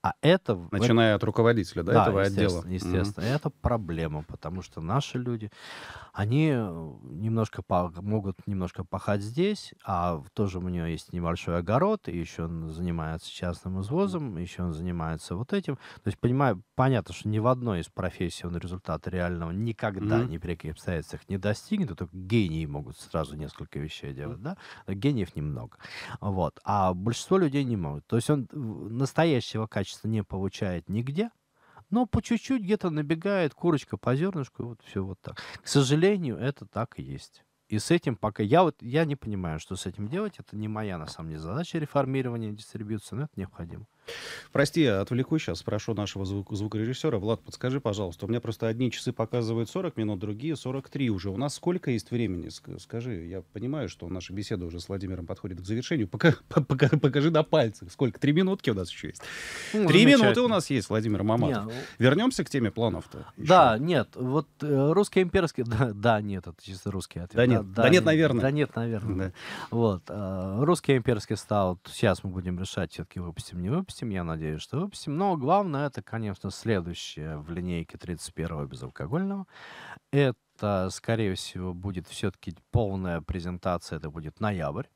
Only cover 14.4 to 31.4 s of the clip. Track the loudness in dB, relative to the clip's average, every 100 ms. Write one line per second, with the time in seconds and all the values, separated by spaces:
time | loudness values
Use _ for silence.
14.4 | -10 -6 -4 -4 -4 -4 -4 -6 -6 -8
15.4 | -4 -4 -4 -8 -10 -8 -6 0 2 4
16.4 | 4 2 -4 2 4 4 0 -6 -2 2
17.4 | 4 2 0 -2 -4 -4 -6 -2 -6 -4
18.4 | -6 -6 -6 -8 -6 -6 -4 -2 -2 -2
19.4 | -4 -4 -4 -2 -4 -2 0 2 0 -4
20.4 | -6 -6 -6 -8 -4 -4 -6 -14 -6 -2
21.4 | -2 -2 -2 -2 -2 -4 -10 -10 0 2
22.4 | 2 0 -4 -6 -10 -16 -6 -4 -4 -6
23.4 | -10 -12 -12 -8 -10 -10 -12 -10 -10 -8
24.4 | -10 -10 -14 -16 -8 -2 0 0 -2 -4
25.4 | -6 -6 -10 -16 -16 -14 -12 -6 -4 0
26.4 | -2 -2 -2 2 4 2 -2 -4 2 2
27.4 | 4 2 0 -2 -2 -6 _ 0 2 0
28.4 | 0 -8 -8 -8 -8 -4 -2 2 2 2
29.4 | 0 -6 -4 -4 -4 -6 -2 -2 -2 -4
30.4 | -4 -4 -4 -4 -4 -4 -4 -4 -4 _